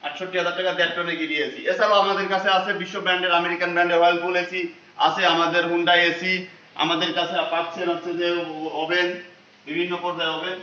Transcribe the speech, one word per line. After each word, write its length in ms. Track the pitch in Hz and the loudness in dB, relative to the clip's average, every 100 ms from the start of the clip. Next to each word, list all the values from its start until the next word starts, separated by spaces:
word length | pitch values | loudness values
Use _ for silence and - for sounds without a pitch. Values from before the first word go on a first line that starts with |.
আটষট্টি 360 | - - 185 180 | -8 -8 -4 -2
হাজার 180 | 175 175 | -2 0
টাকা 160 | 185 | -2
দেড় 180 | 175 170 | 0 0
টনে 260 | 175 165 160 | 0 -4 -4
গিরি 180 | 156 | -2
এসি। 340 | 151 - - 165 | -2 -4 -4 -4
এছাড়াও 320 | 185 214 202 | 0 4 4
আমাদের 280 | 196 196 190 | 4 0 0
কাছে 220 | 190 196 | 0 2
আছে 220 | 185 196 | 2 2
বিশ্ব 280 | 196 180 196 | -4 -4 -4
ব্র্যান্ডের 320 | 180 180 180 | 0 0 2
আমেরিকান 380 | 170 175 175 175 | 2 2 -2 0
ব্র্যান্ডের 300 | 175 175 170 | 2 4 6
Whirlpool 360 | 170 170 175 180 | 6 4 0 -2
এসি 360 | 175 185 170 - - - | -2 -6 -6 -10 -20 0
আছে, 300 | 156 180 180 | 0 4 2
আমাদের 400 | 165 165 175 170 | 4 2 2 2
Hyundai 280 | 170 170 | 0 4
এসি, 520 | 175 170 170 180 185 185 - - | 6 4 0 -2 -4 -4 -18 -20
আমাদের 400 | - 156 170 175 | -4 0 0 0
কাছে 180 | 165 165 175 156 | -2 -2 -2 -2
পাচ্ছেন 380 | 165 170 180 175 | -2 -4 -4 -4
হচ্ছে 260 | 170 175 | -4 -4
যে 300 | 170 175 175 160 156 156 | -2 0 -2 -4 -6 -6
ওভেন, 480 | 151 160 175 180 180 - - - - 139 | -4 -2 0 0 -4 -12 -20 -20 -20 -8
বিভিন্ন 320 | 160 180 175 | -4 -4 -4
পর্যায়ে 280 | 175 170 165 | -4 -2 -4
ওভেন। 280 | 160 180 180 | -4 -6 -8